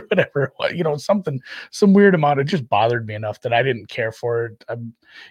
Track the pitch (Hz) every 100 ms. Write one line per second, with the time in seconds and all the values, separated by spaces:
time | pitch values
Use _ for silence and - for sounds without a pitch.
0 | - 196 - 143 131 - - 170 165 151
1 | - 208 170 131 - - - - 196 196
2 | 202 180 147 139 143 180 117 104 117 120
3 | 110 107 107 101 120 117 135 117 101 -
4 | 113 - 120 117 117 107 - 117 117 -
5 | _ - -